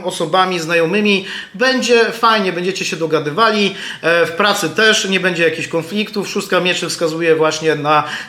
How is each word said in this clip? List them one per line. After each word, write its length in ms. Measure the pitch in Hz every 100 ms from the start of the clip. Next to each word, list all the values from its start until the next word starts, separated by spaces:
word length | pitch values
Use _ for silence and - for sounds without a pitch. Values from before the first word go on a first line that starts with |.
osobami, 560 | 180 - 160 185 185 180
znajomymi 640 | 160 170 165 208 208 190 185 - -
będzie 500 | 190 262 254 226 233
fajnie, 480 | 214 - 226 220 190
będziecie 320 | 170 185 -
się 120 | 175 170
dogadywali, 800 | 160 151 147 156 226 214 196 - - -
e, 240 | 160 170 165
w 60 |
pracy 380 | - 208 202 156
też 380 | 214 220 214 190
nie 120 | 190
będzie 240 | 180 170
jakichś 240 | 165 160 -
konfliktów. 600 | 165 156 208 208 202 -
Szóstka 320 | 208 - 180
mieczy 280 | 180 175 170
wskazuje 480 | - 165 160 165 156
właśnie 380 | 156 156 160
na 300 | 147 147 151 147 -